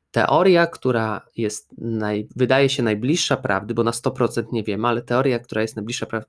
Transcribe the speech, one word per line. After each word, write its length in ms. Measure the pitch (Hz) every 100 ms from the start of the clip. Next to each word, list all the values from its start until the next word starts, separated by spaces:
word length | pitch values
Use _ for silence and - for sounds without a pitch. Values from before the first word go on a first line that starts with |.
| _
Teoria, 560 | 117 - 147 190 170 165
która 600 | - 131 120 110 101 - -
jest 360 | 107 - - -
naj-, 480 | 117 110 104 104 104 123
wydaje 320 | 127 131 139
się 140 | -
najbliższa 540 | 117 107 123 170 - 135
prawdy, 380 | 131 98 107
bo 100 | 117
na 80 | 113
sto 180 | - 127
procent 420 | - 117 120 110
nie 100 | 117
wiemy, 260 | 104 101 120
ale 140 | 117
teoria, 360 | 120 123 135 120
która 240 | - 110
jest 140 | 110 -
najbliższa 300 | 107 117 113
pra-, 180 | 113